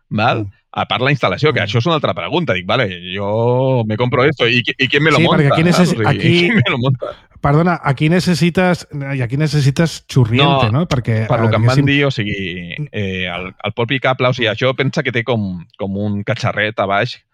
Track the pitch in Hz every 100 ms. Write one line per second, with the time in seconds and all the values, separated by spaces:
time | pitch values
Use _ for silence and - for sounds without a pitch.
0 | - 107 117 151 101 - _ - 98 104
1 | 127 147 107 90 151 117 92 117 165 160
2 | 110 87 87 151 139 92 90 120 104 87
3 | 90 95 101 110 117 127 131 127 110 107
4 | 123 127 139 - 120 123 110 - - 143
5 | 156 147 165 180 143 - 170 170 170 117
6 | 110 - 165 175 175 226 196 139 131 123
7 | - - _ - 143 147 180 165 147 131
8 | 156 180 180 160 175 185 180 175 - 147
9 | 139 139 117 135 156 147 135 135 170 -
10 | - 135 110 123 139 135 117 127 180 127
11 | 113 110 110 120 113 110 117 135 139 143
12 | 143 127 101 98 92 90 87 - 247 104
13 | 98 92 92 90 92 - 104 - 117 135
14 | 135 131 127 123 110 110 127 127 131 -
15 | 135 120 113 113 98 90 - - 98 98
16 | 104 101 101 107 104 104 107 110 95 101
17 | 120 - _